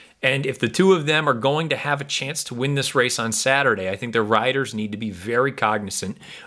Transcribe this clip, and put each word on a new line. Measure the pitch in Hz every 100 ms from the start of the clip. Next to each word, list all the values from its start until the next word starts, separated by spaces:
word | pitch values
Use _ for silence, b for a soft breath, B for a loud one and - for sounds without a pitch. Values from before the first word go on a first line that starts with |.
| B B
And | 131 135 139
if | 123
the | 117
two | - 190
of | 185 147
them | 156 151
are |
going | 117 131 151 160
to | 135
have | 143 143
a |
chance | 143 - 135 160
to | -
win | 120 135 139
this | 135
race | 135 120 -
on | 113
Saturday, | 110 131 135 139 101 92
I | 98
think | 120
their | 113
riders | 107 110 123 139 120
need | 110 107
to | 104
be | 110
very | 90 98 117 135
cognizant | - 110 107 98 - 95 - B B